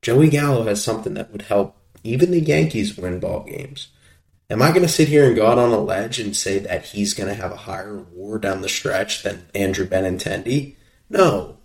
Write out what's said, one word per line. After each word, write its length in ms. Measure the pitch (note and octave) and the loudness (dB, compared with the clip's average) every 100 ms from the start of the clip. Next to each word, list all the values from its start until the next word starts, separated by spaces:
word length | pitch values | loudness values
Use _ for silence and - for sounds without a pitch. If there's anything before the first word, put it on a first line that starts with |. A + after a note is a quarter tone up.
Joey 280 | - B2 D#3 | 2 6 6
Gallo 340 | C#3+ D3 B2+ | 4 2 0
has 180 | A2 G#2 | 0 -2
something 320 | - G#2+ G2 | -2 -4 -4
that 160 | F#2 - | -8 -10
would 120 | G2+ | -14
help 340 | - G2+ F#2+ _ _ - | 0 0 0 _ _ -16
even 280 | A#2 B2 E3+ | -6 2 2
the 100 | F3 | 2
Yankees 560 | D3+ D3 - A2 G2+ - | 2 2 2 0 -4 -4
win 220 | F#2 F2+ | -6 -6
ball 200 | F#2 - | -4 -6
games. 440 | - - - - - _ _ _ _ _ _ | -8 -12 -12 -16 -20 _ _ _ _ _ _
Am 140 | G#2+ | 0
I 100 | C#3 | 4
gonna 160 | F3+ F3 | 4 2
sit 200 | - D3+ | 4 4
here 180 | D3 C#3 | 6 6
and 100 | A2 | 6
go 100 | A2 | 4
out 120 | A#2+ | 4
on 140 | B2 | 4
a 60 | A2 | 2
ledge 380 | G#2 F#2 A2+ B2+ | 0 -4 -4 -6
and 160 | G#2+ G#2 | -6 -4
say 220 | - G2 | -2 -4
that 260 | G2+ F2 - | -4 -8 -6
he's 280 | G#2 G2+ | -4 -4
gonna 200 | - G2 | -2 -6
have 180 | G2+ F#2 | -6 -8
a 40 | - | -10
higher 420 | - F#2+ G2 G#2 F2 | -12 -12 -10 -14 -16
war 260 | F2 G2+ A2 | -16 -8 -4
down 240 | G#2 F#2+ | -4 -4
the 60 | F#2+ | -4
stretch 540 | - G2 F#2+ F#2+ - | -4 -2 -2 -2 -4
than 240 | G2+ F#2 - | -6 -8 -8
Andrew 320 | G2+ G2 F#2+ F2+ | -2 -2 0 0
Benintendi? 880 | F#2 F#2+ F2+ - F#2+ - C#3 C#3 - _ _ _ | 0 0 -2 -4 -4 -2 -2 -2 -16 _ _ _
No. 460 | - F3+ G2+ - - | 2 4 2 -6 -16